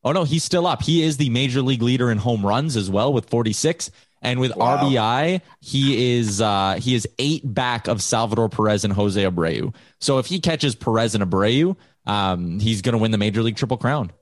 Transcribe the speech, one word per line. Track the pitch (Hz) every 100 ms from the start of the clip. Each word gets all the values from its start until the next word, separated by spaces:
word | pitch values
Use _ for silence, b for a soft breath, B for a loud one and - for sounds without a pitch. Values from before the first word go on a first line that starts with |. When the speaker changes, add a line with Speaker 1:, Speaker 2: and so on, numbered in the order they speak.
Speaker 1:
Oh, | 127
no, | 175
he's | 156 160
still | - 180 175
up. | 131
He | - 165
is | 160 139
the | 143
major | 120 135 127
league | 131 127
leader | 120 127 123
in | 110
home | 113 113
runs | 101 113 156 117
as | 95
well | 98 127
with | 131 -
forty-six. | 117 113 104 156 175 - b b b
And | 120 123
with | 127 101
Speaker 2:
Wow. | 117 143
Speaker 1:
R | 139
B | 127
I, | 110 123 160 185 B B
he | - 135 139 120 123 120
is, | 110 101
uh, | 110 101 95 92
he | 117 123
is | - -
eight | 139 160
back | 139 113 123 120 -
of | 110
Salvador | - 117 113 110 113
Perez | - 107 104
and | 104
Jose | 98 104 98
Abreu. | 95 87 82 64 - B B B
So | - 135
if | 123
he | 185
catches | 175 156 143 113
Perez | - 113 113
and | 113
Abreu, | 95 95 104 127 175 190 b b -
um, | 104 98 90 87 90
he's | 110 107
gonna | 110 117
win | 113
the | 110
major | 104 104
league | 117 107
Triple | 113 120
Crown. | 120 143 92 -